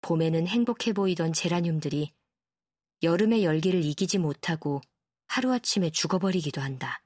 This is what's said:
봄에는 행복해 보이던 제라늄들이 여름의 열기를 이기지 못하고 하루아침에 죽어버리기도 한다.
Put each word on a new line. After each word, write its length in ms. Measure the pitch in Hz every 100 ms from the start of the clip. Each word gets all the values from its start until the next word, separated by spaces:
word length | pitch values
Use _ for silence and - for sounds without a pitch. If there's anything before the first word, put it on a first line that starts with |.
봄에는 440 | - 165 165 165 175
행복해 460 | 226 240 233 -
보이던 400 | 202 190 170 165
제라늄들이 800 | 160 175 175 170 160 151 147 151 _ _ _ _ _ _ _ _ _
여름의 420 | 165 170 214 226
열기를 380 | 185 156 175 185
이기지 360 | 151 151 190 202
못하고 640 | 160 143 - 160 151 143 - _ _ _ _
하루아침에 640 | - 254 254 - - 175
죽어버리기도 680 | 160 160 190 190 185 147 143
한다. 420 | 139 131 - -